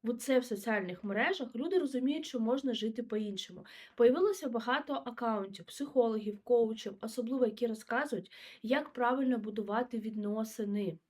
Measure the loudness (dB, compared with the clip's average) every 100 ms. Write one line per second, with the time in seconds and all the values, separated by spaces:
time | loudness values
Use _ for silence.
0 | -2 -4 4 2 2 -4 0 0 -2 -6
1 | -2 0 2 0 -4 -4 2 2 2 0
2 | 0 0 -2 -2 2 2 0 -2 -2 -4
3 | -4 -4 -2 -6 -10 -16 -18 -20 -18 6
4 | 6 8 4 2 -2 -2 0 -2 0 -6
5 | -6 -2 -2 0 -4 -10 -16 -8 0 4
6 | 4 2 -4 -8 2 4 4 0 -8 -8
7 | -6 -4 -2 2 2 2 -2 -2 -2 -2
8 | 0 -4 -6 -18 -20 -12 0 0 0 0
9 | 2 4 2 2 -2 -6 -2 -2 -2 -4
10 | -4 -4 -2 -2 -4 -4 -2 -2 -2 -6